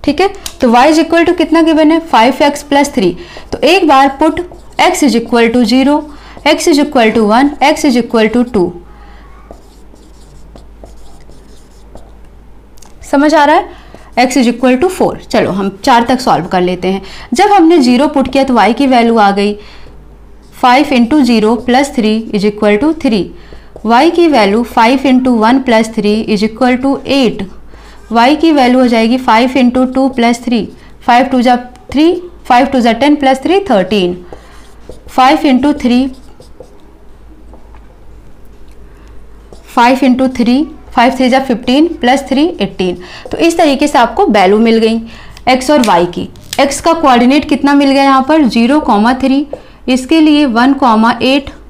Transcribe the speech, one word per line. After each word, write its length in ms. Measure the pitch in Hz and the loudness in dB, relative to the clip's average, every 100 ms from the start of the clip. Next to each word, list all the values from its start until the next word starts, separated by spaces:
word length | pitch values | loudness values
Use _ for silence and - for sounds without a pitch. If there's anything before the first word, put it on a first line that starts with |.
ठीक 160 | - 277 | -2 -2
है, 80 | 392 - - - | -2 -4 -16 -2
तो 80 | 254 | 2
y 180 | 240 285 | 4 4
is 120 | 320 | 2
equal 300 | 330 339 339 | 2 0 0
to 80 | 349 | 0
कितना 260 | 320 330 | 0 2
गिवन 280 | 320 311 311 | 2 2 2
है, 100 | 320 | 0
फ़ाइव 420 | - 240 233 277 | 0 2 2 2
एक्स 200 | 285 285 | -2 -2
प्लस 300 | - 277 277 | -2 -2 0
थ्री। 220 | 254 185 165 - - - | -2 -2 -4 -16 -20 -12
तो 60 | - | -2
एक 280 | 269 381 320 | 0 2 2
बार 300 | 269 277 277 | 4 2 0
put 180 | 311 320 349 - - - | -2 -2 -10 -16 -14 -2
x 220 | 339 359 | 0 2
is 120 | 285 226 | 0 0
equal 340 | 233 240 233 | 0 0 2
to 100 | 247 220 | 2 2
zero, 320 | 254 269 294 302 - - - 285 | 2 2 0 -4 -20 -20 -6 -2
x 200 | 320 359 | 0 2
is 160 | 294 | 0
equal 320 | 294 262 220 226 | 2 2 2 2
to 140 | 208 | 2
one, 260 | 226 285 294 277 | 2 0 0 0
x 140 | 302 | 2
is 180 | 302 240 | 0 0
equal 340 | 233 233 220 240 | 0 0 0 0
to 80 | 240 | -2
two। 160 | 214 175 - - - - - - - - - - - - - - - - - - - - - - - - - - - - - - - - - - - - - - - - - - - - | -2 -4 -6 -20 -20 -20 -20 -20 -20 -20 -20 -20 -20 -20 -20 -20 -20 -20 -20 -20 -20 -20 -20 -20 -20 -20 -20 -20 -20 -20 -20 -20 -20 -20 -20 -20 -20 -20 -20 -20 -20 -20 -20 -20 -20 -4
समझ 240 | 277 302 | 0 2
आ 100 | 311 | 2
रहा 120 | 285 330 | 2 0
है, 280 | - - - - - - | -2 -18 -20 -20 -10 -4
x 180 | 254 277 | 0 0
is 100 | 240 | 0
equal 280 | 240 254 254 | 0 0 0
to 80 | 370 370 | -2 -2
four। 180 | 196 - - | -4 -4 -6
चलो 200 | 233 156 | -4 -2
हम 180 | 190 196 196 | -4 -6 -4
चार 200 | - 240 247 | 0 2 2
तक 120 | 254 | -2
सॉल्व 260 | 240 160 175 | 0 -2 -2
कर 140 | 185 | -2
लेते 280 | 180 180 190 | -2 -4 -4
हैं। 140 | 196 - - - | -6 -8 -18 -6
जब 180 | 247 403 | 0 2
हमने 260 | 403 320 330 | 4 4 4
ज़ीरो 280 | 247 247 294 | 4 2 0
पुट 240 | 285 262 | -2 -2
किया 120 | 269 | -2
तो 100 | 269 | 0
y 180 | 240 202 | 2 0
की 120 | 240 277 | 0 0
वैल्यू 320 | 247 233 226 | 2 2 2
आ 120 | 202 | 2
गई 220 | 196 202 208 - - - - - - - - - - | 0 -2 -6 -14 -20 -20 -20 -20 -20 -20 -20 -20 -2
फ़ाइव 320 | 240 254 294 | 2 2 2
इंटू 280 | 254 226 302 | 0 2 2
ज़ीरो 320 | 240 226 214 240 - | 2 2 0 -2 0
प्लस 280 | 254 - - | 0 0 -2
थ्री 180 | 214 220 220 | -2 -2 -4
is 100 | 202 | -2
equal 360 | 208 208 208 208 | -2 0 0 0
to 120 | 302 311 | 0 -2
three। 220 | 269 214 170 - - - - - 214 | -2 -2 -4 -12 -20 -20 -20 -10 0
y 240 | 233 330 339 | 2 2 2
की 100 | 339 | 2
वैल्यू 340 | 269 202 214 | 2 2 0
फ़ाइव 440 | 233 - 226 269 277 | -2 0 2 2 2
इंटू 260 | 254 254 | 2 2
वन 240 | 233 214 262 | 0 2 0
प्लस 360 | 262 220 226 | 2 0 0
थ्री 300 | 220 202 220 226 | -2 -2 -2 -2
is 180 | 214 214 | -2 -2
equal 320 | 220 254 254 | -2 -2 0
to 120 | 269 269 - | -2 -4 -2
एट। 400 | 277 233 - 202 - - - - - - | 0 0 -2 -12 -14 -20 -20 -20 -20 -4
y 240 | 226 247 302 | 0 2 2
की 100 | 330 | 2
वैल्यू 280 | 294 247 254 | 2 2 2
हो 60 | 254 | 2
जाएगी 300 | 226 226 254 | 2 0 0
फ़ाइव 380 | 254 226 254 262 | 0 2 2 2
इंटू 280 | 247 254 | 2 2
टू 240 | 262 262 262 | -2 0 -2
प्लस 340 | 262 233 240 | 0 -2 -2
थ्री, 240 | - 233 180 - - - - | -4 -4 -6 -14 -20 -8 0
फ़ाइव 200 | 240 262 | 2 2
टू 140 | 254 | 0
जा 140 | 240 247 - - - | 2 0 -4 -20 -8
थ्री, 300 | 254 330 349 - - - | 0 0 0 -8 -20 0
फ़ाइव 180 | 247 269 | 0 2
टू 140 | 262 | 0
जा 120 | 240 | 0
टेन 220 | 226 277 294 | 0 0 2
प्लस 220 | 269 269 | 0 -2
थ्री 160 | 294 381 403 | 0 -2 0
थर्टीन। 460 | 214 185 214 180 180 - - - - - - - - - | -2 0 -2 -2 -6 -14 -20 -20 -20 -20 -20 -20 -20 -8
फ़ाइव 380 | - 262 294 302 | 0 2 2 2
इंटू 260 | 254 285 | 2 0
थ्री, 340 | 294 247 247 262 - - - - - - - - - - - - - - - - - - - - - - - - - - - - - - - - - - - - | -2 0 0 -2 -8 -20 -20 -20 -20 -20 -20 -20 -20 -20 -20 -20 -20 -20 -20 -20 -20 -20 -20 -20 -20 -20 -20 -20 -20 -20 -20 -20 -20 -20 -20 -20 -20 -20 -20 -8
फ़ाइव 300 | - 240 262 | 0 2 2
इंटू 240 | 269 254 262 | 0 0 -2
थ्री, 340 | 262 233 254 320 - - | -2 0 0 -2 -10 -6
फ़ाइव 220 | - 240 254 | 0 0 0
थ्री 120 | 254 | 0
जा 120 | 262 | 0
फ़िफ़्टीन 480 | 262 220 - 269 339 311 | -2 -4 -2 0 0 -2
प्लस 220 | 240 277 262 | -2 -2 -2
थ्री 160 | 262 330 339 | -2 -2 -4
एटीन। 380 | 196 - 185 175 - - - | -8 -4 -6 -6 -14 -18 -12
तो 60 | - | -2
इस 180 | 330 330 | -2 2
तरीके 300 | 320 262 294 | 0 0 0
से 100 | 285 | 0
आपको 280 | 233 294 403 | 0 0 0
value 320 | 208 185 208 | 2 2 2
मिल 200 | 233 226 | 2 2
गई 220 | 220 226 226 - - - - | 0 -2 -8 -18 -20 -8 -2
एक्स 220 | 254 262 | -2 2
और 120 | 294 214 | 0 2
वाई 200 | 180 175 | 0 0
की। 220 | 175 196 - - - | -6 -12 -14 -10 -2
एक्स 200 | 269 269 | -2 0
का 120 | 339 | -2
coordinate 560 | 330 294 240 247 285 294 | 0 2 4 4 2 0
कितना 260 | 277 277 | -2 2
मिल 160 | 285 285 | 2 2
गया 120 | 269 | 2
यहाँ 220 | 277 269 262 | 2 2 2
पर, 140 | 320 | 0
zero 380 | 262 226 233 302 | 2 0 0 0
comma 340 | 277 208 220 | 0 0 0
three, 320 | 254 262 269 294 - - - - | 0 0 -2 -2 -10 -16 -12 -4
इसके 320 | 262 254 330 | -4 0 2
लिए 260 | 311 294 285 | 4 2 0
वन 260 | 226 262 | 2 0
comma 440 | 269 262 220 226 240 | 2 0 2 0 0
eight 280 | 247 277 269 - | -2 -2 -4 -20